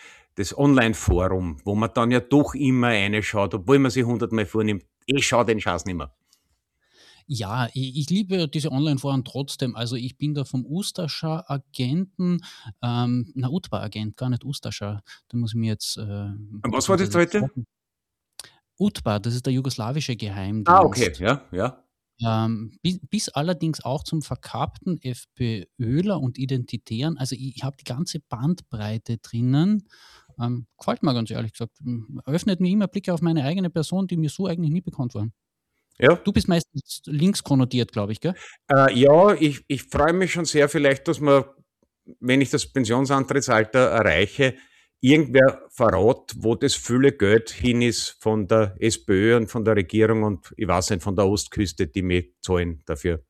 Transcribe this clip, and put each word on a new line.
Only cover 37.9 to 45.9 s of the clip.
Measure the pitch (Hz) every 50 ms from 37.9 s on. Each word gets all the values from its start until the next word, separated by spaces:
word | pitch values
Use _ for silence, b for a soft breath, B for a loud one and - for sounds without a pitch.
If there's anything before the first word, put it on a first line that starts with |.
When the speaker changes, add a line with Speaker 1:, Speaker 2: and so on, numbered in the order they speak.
| -
Speaker 2:
glaub | 113 101 101
ich, | 110 - -
gell? | 160 180 B B B B B _ - 143
Speaker 1:
Äh, | 135 135 135 104 120
ja, | 131 139 147 165 190 208 202
ich, | 147 160 151 143 - - -
ich | 143 123 -
freue | - - 139 - 160 170
mich | 185 190 165 -
schon | 170 170
sehr | 147 - 151 143 143
vielleicht, | - 160 143 139 135 131 -
dass | - 160 -
man, | 151 143 139 139 131 - - _ _ _ _ _ _ _ _ _ _ - - -
wenn | - 123 127 139
ich | 135 120
das | - 139 - - -
Pensionsantrittsalter | 139 123 101 117 123 135 131 139 135 131 - 131 139 120 - 120 107 110 - - 131
erreiche, | 127 110 82 113 107 101 76 82 101 101 - - 139 131 - b b b b b b b b -
irgendwer | - 127 143 160 160 123 120 135 131 135 - - - -
verrät, | - - 123 110